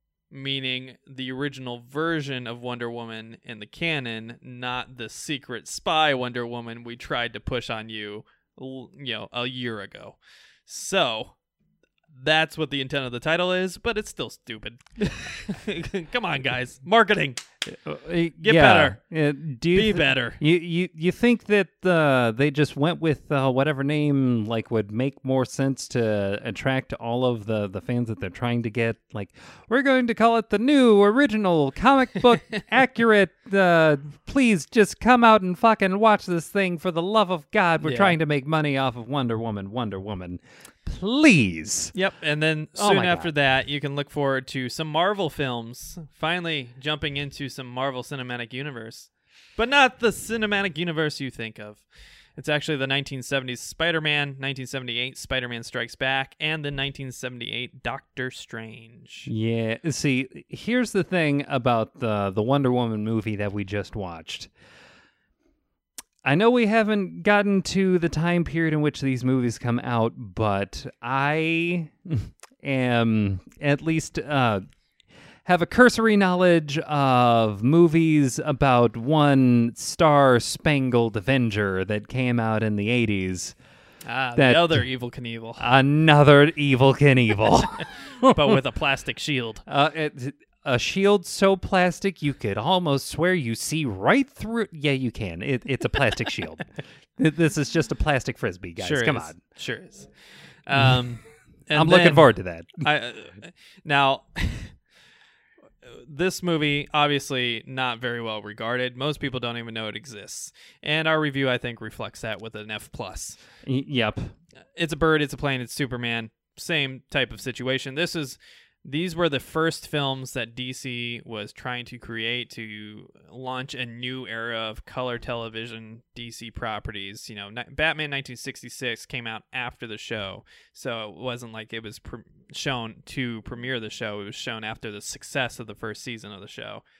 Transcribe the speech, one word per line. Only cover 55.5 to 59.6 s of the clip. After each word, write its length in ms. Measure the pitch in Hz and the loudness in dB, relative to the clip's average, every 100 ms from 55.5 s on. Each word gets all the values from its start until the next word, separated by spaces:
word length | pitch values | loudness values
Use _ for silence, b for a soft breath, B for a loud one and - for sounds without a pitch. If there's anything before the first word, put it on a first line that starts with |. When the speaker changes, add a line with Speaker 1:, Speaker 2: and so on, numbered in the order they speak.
| 117 | -8
Speaker 1:
Strikes 320 | 113 127 117 | -8 -8 -8
Back, 400 | - 131 135 135 - | -6 -2 -2 -4 -6
and 240 | 151 160 | -6 -4
the 80 | 143 | -6
nineteen 400 | 143 139 139 131 | -6 -8 -8 -14
seventy-eight 720 | - 127 123 113 113 123 131 | -10 -12 -10 -10 -10 -10 -10
Doctor 460 | 120 135 _ - 127 | -10 -10 _ -10 -10
Strange. 960 | - - 113 110 117 113 117 - - - | -10 -14 -14 -14 -16 -20 -20 -20 -16 -8
Speaker 2:
Yeah, 460 | 110 113 117 | -2 0 0